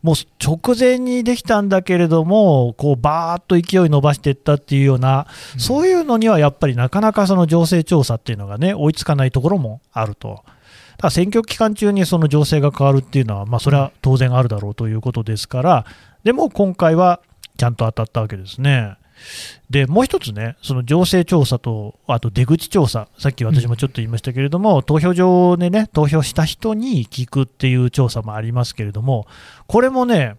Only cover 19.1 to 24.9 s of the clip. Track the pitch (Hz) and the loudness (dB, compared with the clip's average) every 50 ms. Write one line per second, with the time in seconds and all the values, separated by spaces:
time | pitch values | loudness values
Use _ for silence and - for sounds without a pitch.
19.1 | _ _ - - - - - - - _ _ _ 123 143 135 123 156 214 262 269 | _ _ -20 -20 -18 -16 -16 -18 -20 _ _ _ -2 -2 0 2 2 0 0 2
20.1 | - 381 - - 104 104 110 117 131 _ - - 139 127 123 117 151 175 190 - | -2 -4 -4 -6 -8 -8 -8 -8 -10 _ -8 -6 -4 -4 -2 0 2 2 2 2
21.1 | - 185 175 - 185 170 139 - 131 117 - 120 113 107 104 107 - _ _ - | 2 0 0 2 2 2 2 2 -2 -4 -4 -6 -6 -6 -8 -12 -14 _ _ -4
22.1 | 127 117 - 120 98 123 127 120 151 165 - - - 202 151 123 - 117 104 _ | -4 -2 -2 -4 -2 -2 2 2 2 0 0 -2 0 0 0 2 -2 -6 -10 _
23.1 | _ _ - 143 131 - 120 110 156 139 113 117 120 110 - 135 - - 113 110 | _ _ -4 -4 -4 -2 -2 0 0 0 0 0 -2 -2 -4 -6 -4 -6 -6 -6
24.1 | 117 113 - 135 120 127 139 143 151 175 202 214 190 139 - - | -6 -6 -6 -6 -4 -4 -4 -2 -2 0 2 2 2 2 2 2